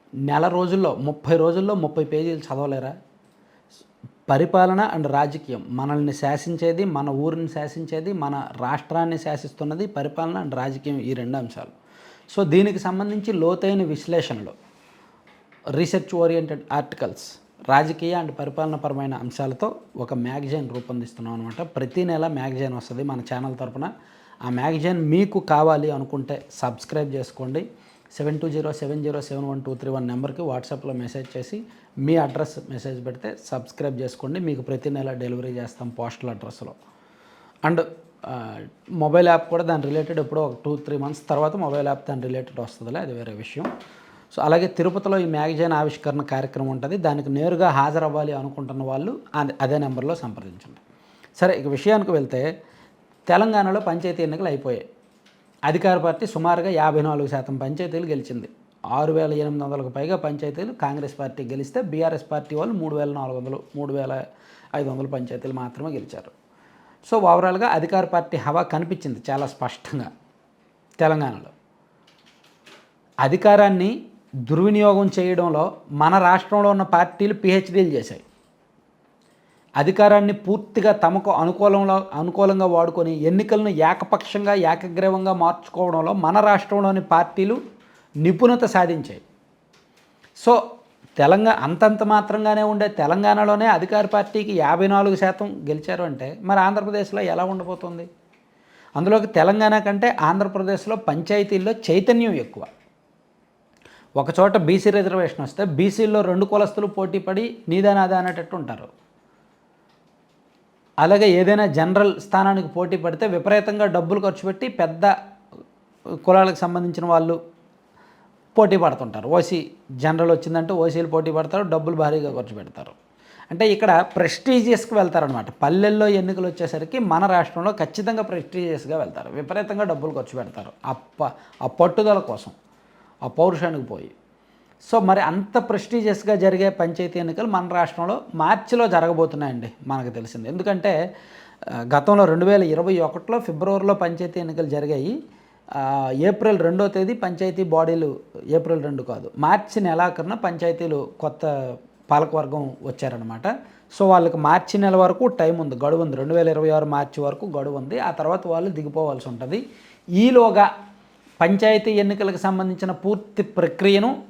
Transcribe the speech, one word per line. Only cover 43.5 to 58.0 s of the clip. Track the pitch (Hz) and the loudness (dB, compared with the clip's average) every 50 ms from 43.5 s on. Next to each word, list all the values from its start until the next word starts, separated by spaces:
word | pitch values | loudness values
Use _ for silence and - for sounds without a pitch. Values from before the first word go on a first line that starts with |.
| - 143 160 - - - - - - - - - - - _ _ - | -12 -10 -10 -10 -10 -12 -18 -20 -20 -20 -20 -20 -20 -20 _ _ -4
So | - | -2
అలాగే | - 151 165 170 185 | 2 4 4 2 2
తిరుపతిలో | 185 - - 165 185 175 196 196 196 196 190 | 0 -2 -2 -2 -2 -2 -4 -2 -2 0 0
ఈ | 175 | 0
మ్యాగజైన్ | 165 156 147 151 160 160 151 170 170 160 | -2 -2 -2 -2 -2 -2 -2 -2 0 0
ఆవిష్కరణ | 151 156 151 - - - 147 139 147 | 0 -2 -2 -4 -6 -6 -6 -4 -4
కార్యక్రమం | 147 143 139 131 135 135 - 135 135 | -4 -4 -6 -6 -6 -6 -6 -6 -6
ఉంటది. | 131 131 127 135 143 190 | -6 -6 -6 -6 -6 -4
దానికి | 196 165 156 147 147 135 139 | -2 -2 -2 -2 -2 -4 -4
నేరుగా | 139 139 156 180 180 165 185 170 | -2 -2 0 0 2 2 2 4
హాజరవ్వాలి | 135 139 139 151 151 160 156 151 147 151 151 151 143 | 4 4 2 2 2 0 -2 -2 -2 -2 -4 -4 -6
అనుకుంటున్న | 135 135 139 139 147 135 131 131 135 135 | -6 -8 -10 -10 -10 -10 -10 -8 -8 -6
వాళ్ళు | 131 131 135 160 214 269 - - - - | -6 -4 -4 -4 -6 -8 -10 -12 -6 -4
అదే, | 151 143 135 - - | -4 -2 -2 -2 -2
అదే | 139 127 147 | -2 0 0
నెంబర్లో | 147 147 135 127 127 127 151 170 | 0 -2 -2 -4 -4 -4 -4 -6
సంప్రదించండి. | 165 131 117 104 110 98 95 87 101 - - - - _ _ _ _ _ _ _ _ _ - _ - | -6 -8 -12 -12 -14 -16 -18 -20 -20 -20 -20 -20 -20 _ _ _ _ _ _ _ _ _ -12 _ 0
సరే, | 175 185 180 | 2 2 2
ఇక | - 139 | 0 -2
విషయానికి | 147 139 131 - 202 220 208 139 190 | -4 -4 -2 2 2 2 2 2 0
వెళ్తే | 170 147 135 - 131 127 139 160 - - - _ _ _ _ _ _ _ _ _ _ _ - | 0 0 0 -2 -4 -4 -4 -4 -6 -8 -14 _ _ _ _ _ _ _ _ _ _ _ 0
తెలంగాణలో | - 175 185 220 226 214 202 196 190 190 208 | 2 4 4 4 4 2 2 2 2 0 -2
పంచాయతీ | - 190 170 170 165 180 165 170 165 | -2 -2 -4 -4 -4 -4 -4 -2 -4
ఎన్నికలు | 151 156 170 190 | -4 -4 -4 -4
అయిపోయాయి. | 165 143 135 135 131 120 - - - - _ _ _ _ _ _ _ _ _ _ _ _ - - | -4 -4 -4 -4 -6 -6 -6 -8 -14 -20 _ _ _ _ _ _ _ _ _ _ _ _ -4 0
అధికార | 147 156 180 - 190 180 | 0 2 2 4 2 2
పార్టీ | 170 156 165 160 160 226 | 2 2 0 -2 -2 -4
సుమారుగా | - - 165 160 175 170 170 170 196 | -6 -4 -2 0 2 2 2 0 0
యాభై | 180 156 151 156 147 156 | 2 2 2 2 2 2
నాలుగు | 147 156 147 143 143 | 0 0 0 -2 -4
శాతం | 135 143 135 127 - 135 | -4 -4 -6 -6 -6 -6
పంచాయతీలు | 127 135 135 156 160 180 170 160 165 | -6 -6 -6 -6 -6 -8 -6 -6 -6